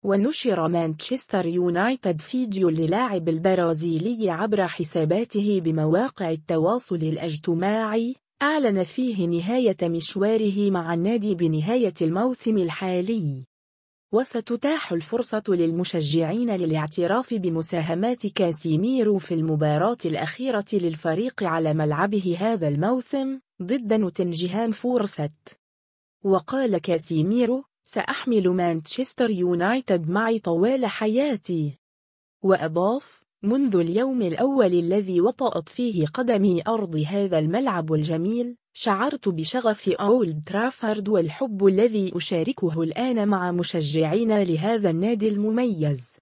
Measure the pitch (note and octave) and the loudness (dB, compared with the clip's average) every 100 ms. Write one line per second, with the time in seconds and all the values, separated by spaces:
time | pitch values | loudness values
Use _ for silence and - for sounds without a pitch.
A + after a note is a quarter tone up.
0 | G3+ G3 A3+ D#4 B3+ F3+ D#3+ E3+ E3 D#3 | 2 2 2 0 -2 0 2 0 0 -4
1 | - B3+ - G3+ E3+ F3 F3 F3 G#3+ C4 | -4 -4 -2 -2 0 0 0 2 0 0
2 | F#3+ D#3+ - B3+ B3 G3 F3+ D#3+ D#3+ F#3+ | -2 -4 -4 -4 -2 2 2 2 0 0
3 | B3 G3 E3 E3 F#3 F#3 E3+ D#3 E3+ D#3+ | 0 0 -2 0 2 2 2 0 0 0
4 | G3 A#3 G#3 E3 G#3 G#3 F3+ - E3 F3 | -2 -2 -2 -2 0 0 0 -2 -4 0
5 | D#3 F#3 A#3 G#3 G#3 G3+ D#3+ D#3+ D#3 E3+ | 0 0 0 -2 0 2 0 0 2 2
6 | C4 - F3+ D#3+ - E3 E3 A#3+ - F3 | 0 -4 -4 -4 -2 0 2 0 -2 -2
7 | D#3 D#3 E3+ D3+ F3+ E3 F#3+ A3 A3 A3 | -2 -2 -4 -4 -2 0 0 0 0 -2
8 | A#3 C4 _ _ C#4+ D#4 B3 G3 F3 - | -2 -6 _ _ 0 2 2 2 -2 -2
9 | B3+ G3+ E3+ E3+ F3+ B3 A#3+ F#3+ E3+ E3 | -2 0 0 0 0 2 2 0 -2 -2
10 | D#3+ G3 G3+ A3 G#3+ G3 G3+ F3+ E3 E3+ | -4 0 2 2 0 2 0 0 0 0
11 | F#3 A#3 G#3 F3 E3+ D#3 D#3+ B3 G#3+ E3 | 0 0 0 0 2 0 0 2 0 0
12 | D#3+ F3 B3 B3 A#3 G#3+ F3 D3+ F#3+ F3+ | 0 2 0 0 0 0 0 -2 -2 -2
13 | F#3 A3+ D#3 C3+ C3 _ _ _ _ _ | -2 -2 -2 -6 -12 _ _ _ _ _
14 | _ G#3+ C4 A#3 - A#3 C#4+ D#4 - E3+ | _ -2 0 -6 -4 -2 0 -2 -2 -4
15 | D#3 A#3 A#3+ G#3+ G#3 F3+ E3 E3 F3+ F3 | -2 -4 -2 -4 0 2 2 0 -2 -2
16 | D3 D#3+ D#3+ G#3+ A#3+ G3 E3 D#3 D3+ E3+ | 0 0 0 0 0 0 0 0 -2 -2
17 | E3+ A3 B3+ A3+ F3+ E3 D#3+ F3 D#3+ E3+ | 0 0 0 -2 0 -2 -2 -2 -2 0
18 | A3+ B3 G3+ - F3+ E3 E3 D#3 G#3+ C4 | 0 -2 -4 0 0 0 0 2 2 2
19 | G#3+ G3 - E3 D#3+ D#3 D3+ D3+ F#3+ A#3+ | 2 2 0 -2 0 2 2 2 0 0
20 | E3+ D#3 D#3 - C4 A3 G3+ G#3 F3 D#3+ | -4 -4 -4 -4 -4 -2 -2 0 0 -2
21 | E3+ D#3+ B3 - F#3 E3 D#3+ D#3 D3+ D3 | -2 0 -2 -2 -2 0 0 2 0 0
22 | G3 G#3 F3+ E3+ G#3+ A3+ D#3 D3 F#3+ B3+ | 0 0 -2 -2 0 0 0 0 0 -2
23 | A#3+ C#4 C4+ C4 _ _ F3+ C4 G#3+ A3 | -2 -4 -4 -6 _ _ -4 -4 0 0
24 | F#3+ F3 F3+ E3 F3+ G3 A#3 G#3+ A#3+ B3 | 0 0 -2 -2 -2 -2 -2 -2 -2 0
25 | G3+ - D3+ - - - _ _ _ _ | -2 -4 -6 -6 -20 -20 _ _ _ _
26 | _ _ G3 F#3+ - C4 B3+ F3+ E3+ E3 | _ _ 2 2 2 -2 0 0 0 -2
27 | - D#3+ E3 A#3 A#3 C4 C#4 _ - A3 | 0 0 2 2 2 0 -4 _ -8 -6
28 | - C4+ - A3 F3+ F#3 F3 E3 D#3 - | -4 -4 0 2 2 2 0 -2 -4 -6
29 | C4 - A#3+ G3 F3+ F3 F3+ B3+ - F3+ | -4 0 0 2 0 2 2 0 0 0
30 | D#3 F#3+ A3+ A3+ - E3 G#3 C4+ A#3 - | 2 0 0 0 0 2 2 2 -2 -2
31 | A3 A3+ D4 A3 - E3+ D3 - _ _ | 0 2 0 -2 -4 -2 -2 -6 _ _
32 | _ _ _ _ F#3+ F#3+ D#3+ E3 F#3+ B3+ | _ _ _ _ 2 2 2 0 0 -2
33 | - - _ _ G3+ C4 C4+ F#3+ E3+ F#3+ | -6 -20 _ _ -2 0 2 2 2 0
34 | C4 B3+ F#3+ E3 C4 C4+ G3+ F3 E3+ G3 | 0 0 -2 0 0 4 4 4 2 0
35 | F#3+ F3 G3 - B3+ - D#3+ - B3 F#3 | 2 2 2 0 -2 -2 -6 -4 -2 0
36 | D3+ G3 B3 G#3+ G3 F3 - A3+ G3 D#3 | -2 0 0 4 4 2 0 -2 -2 -2
37 | D3+ G3+ G3 E3 D#3 G3+ C4+ F3+ D#3+ D#3 | -2 0 0 2 2 0 0 -2 0 0
38 | D3+ D#3+ F3+ A#3+ A#3+ A#3+ _ - A#3 F#3+ | 0 -2 -2 -2 -4 -8 _ -6 -2 0
39 | C4 D4 G3+ E3 D#3+ B3+ A#3 G#3 - - | 0 -2 -4 -2 -2 0 0 0 -2 0
40 | G3+ B3 F#3 D#3 D3+ G3 A#3+ - A3+ G#3+ | 4 4 2 -2 -4 -2 -2 -2 -4 -2
41 | G3 G#3 D#3+ - C4+ G3+ G3 F#3+ A#3 G#3+ | 0 2 0 -2 -6 4 4 6 4 2
42 | F#3+ F3 - F3 D#3+ - F3+ D#3+ E3 - | -2 -4 -2 -2 -2 -2 -2 0 -2 -2
43 | B3+ A#3 G#3 G3 F3+ F3 E3+ E3+ D3+ D#3 | -2 0 2 2 0 0 0 -2 0 2
44 | D#3 F#3+ A#3 G#3+ F#3+ D#3+ F#3+ A#3 G3 E3 | 2 2 2 2 2 0 0 2 2 2
45 | G3+ A#3 G#3+ G#3 G#3+ A3+ B3 F3+ D3 C3+ | 0 2 0 0 0 0 0 0 0 -2
46 | - - | -6 -18